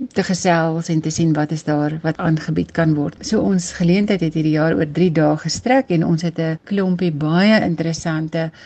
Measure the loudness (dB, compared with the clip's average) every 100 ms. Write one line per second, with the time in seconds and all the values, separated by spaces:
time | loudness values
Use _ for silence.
0 | -8 -4 -2 0 2 2 2 -2 -2 -2
1 | -2 0 0 2 0 -4 -2 -2 -2 -2
2 | -4 -2 0 0 0 -4 -2 0 0 2
3 | -2 -6 -4 0 0 0 -2 -2 2 2
4 | 2 0 -2 0 0 2 2 0 -2 0
5 | 2 4 2 2 -2 -4 0 2 2 0
6 | 2 0 -2 -4 -4 -4 -4 -2 0 0
7 | 0 0 0 4 4 4 2 -2 -2 -4
8 | -4 -4 -4 -4 -4 -8